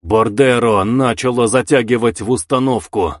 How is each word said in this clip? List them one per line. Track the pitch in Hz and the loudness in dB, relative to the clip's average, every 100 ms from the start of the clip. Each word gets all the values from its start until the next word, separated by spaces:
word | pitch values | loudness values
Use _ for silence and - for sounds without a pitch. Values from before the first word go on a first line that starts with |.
Бардеро | 85 110 113 104 135 120 113 101 | 0 0 0 2 2 4 2 2
начало | 98 127 127 113 127 123 117 | 0 0 0 0 -2 0 0
затягивать | 127 120 143 113 123 117 - | 0 2 0 2 0 0 -2
в | 107 | -4
установку. | 123 - 131 135 117 - 110 85 - | -4 -2 -2 0 -2 -4 -4 -4 -6